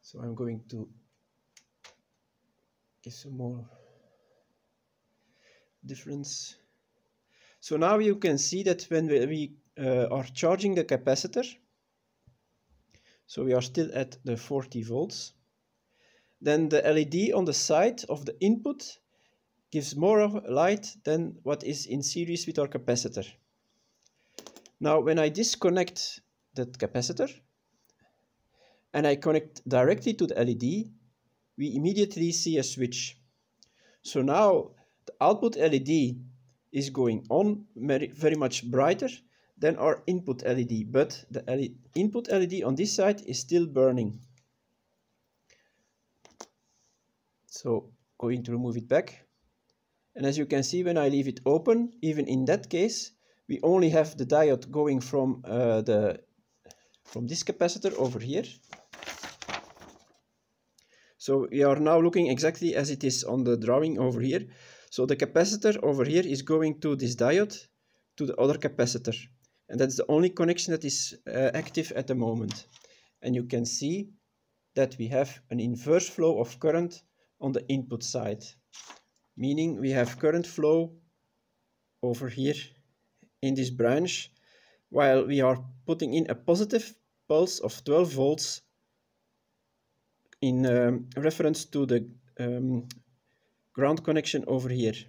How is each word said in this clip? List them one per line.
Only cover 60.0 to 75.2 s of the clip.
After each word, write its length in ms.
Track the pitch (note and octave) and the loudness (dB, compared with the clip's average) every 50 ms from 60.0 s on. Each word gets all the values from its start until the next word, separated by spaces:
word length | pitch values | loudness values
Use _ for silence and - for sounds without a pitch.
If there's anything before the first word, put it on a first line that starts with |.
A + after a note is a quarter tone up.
| _ _ _ _ _ _ _ _ _ _ _ _ _ _ _ _ _ _ _ _ _ _ _ _ | _ _ _ _ _ _ _ _ _ _ _ _ _ _ _ _ _ _ _ _ _ _ _ _
So 300 | - - C3+ C3+ C3 - | -4 0 0 0 0 0
we 120 | - C3+ C#3+ | 0 2 4
are 140 | C#3+ C#3 | 4 4
now 220 | C#3+ D3+ D#3 E3 E3 | 4 4 4 6 6
looking 260 | E3 E3+ E3+ G3 E3+ | 6 4 4 2 2
exactly 480 | C#3+ B2+ - D#3+ D#3 E3 - F3+ E3+ - | 2 0 2 2 0 0 0 -2 -2 0
as 160 | - C#3+ C#3+ | 0 -2 -2
it 120 | D3 C3+ - | -4 -2 -2
is 220 | C3+ B2 - - | -2 -2 -2 -4
on 200 | - A2+ C3 B2+ | -4 -2 -2 2
the 120 | A#2+ A#2+ | 2 0
drawing 420 | A#2 A2 A2 A#2+ C3+ D#3 D#3+ D#3 G2 | 0 2 2 2 2 2 0 0 0
over 220 | B2+ B2+ B2 A2+ | 0 0 0 0
here. 240 | A#2 C3+ C#3 F#3+ G#3 - - - - - - - - _ | -2 0 -2 -2 -4 -6 -16 -20 -20 -20 -20 -20 -20 _
So 160 | - - B2+ | -4 -2 0
the 100 | C3+ D3 | 0 2
capacitor 640 | C#3 C#3+ B2+ - D#3 F3 G3+ G#3 G#3 - G#3+ G#3 G#3 - | 0 0 2 4 2 4 4 2 0 2 0 0 2 0
over 220 | D3 C#3+ C3+ B2 | 0 2 2 2
here 180 | C#3 D3+ F3 F3 | 2 2 2 2
is 200 | E3 C#3 C3+ C3+ | 2 -2 -4 -2
going 380 | - D#3+ D#3+ D#3+ D#3 D3+ D3+ | 0 2 2 2 0 -2 -2
to 160 | - D#3+ C#3+ | -2 -2 -2
this 200 | C3 C3+ A#2+ B2 | 0 0 -4 0
diode, 400 | A#2+ A#2 B2 C#3+ C3 G#3 G#3 - - - _ _ _ _ _ _ _ _ _ _ | 2 2 4 4 2 2 0 -4 -14 -18 _ _ _ _ _ _ _ _ _ _
to 100 | - D3 | -6 -6
the 100 | C3 - | -4 0
other 220 | - B2 C#3 D3 - | 2 2 2 2 2
capacitor. 580 | - D3 C3 - B2 A#2+ - B2+ - - A2+ - - - _ _ _ _ _ _ _ _ | -2 -6 0 0 0 0 0 -4 -4 -4 -6 -6 -8 -16 _ _ _ _ _ _ _ _
And 100 | - A#2+ | 0 0
that's 160 | C3+ C3 C3 | 0 0 2
the 80 | - - - | -2 -2 2
only 180 | D3+ D3+ F3 F#3 | 4 4 4 4
connection 440 | F#3 - F3 E3+ F3 E3+ - - E3 | 2 2 2 2 2 0 -2 -2 -4
that 120 | D#3+ D#3+ | -4 -2
is, 320 | C#3+ - - - - - - _ | -4 -4 -4 -4 -6 -8 -12 _
uh, 240 | - A2+ A#2+ C3+ C3 - | -6 -2 0 0 0 0
active 360 | D#3+ D3+ - - - D#3+ D#3+ - | -2 -6 -4 -4 -4 -4 -4 -4
at 100 | - C3+ | -6 -4
the 80 | - C3+ | -2 -2
moment. 520 | B2+ A#2+ A2+ A2+ A#2 A2 G#2 - - - _ _ - _ - _ _ _ _ _ _ - | 0 0 0 0 -2 -4 -4 -6 -10 -14 _ _ -20 _ -20 _ _ _ _ _ _ -4
And 120 | B2+ B2 | -2 -2
you 100 | B2 A#2+ | -2 -2
can 200 | B2 C3+ A#2+ A#2+ | -2 -2 -2 -2
see 460 | A#2+ - - C#3 C#3+ E3 G3 G3+ G3+ - _ _ _ _ _ _ _ _ _ _ _ _ | -2 -4 -4 -4 -4 -4 -4 -6 -10 -14 _ _ _ _ _ _ _ _ _ _ _ _
that 200 | - C3+ C3 C3 - | 0 0 0 0 -6
we 100 | A#2 A2 | -6 -2
have 320 | A#2+ C3 | 0 0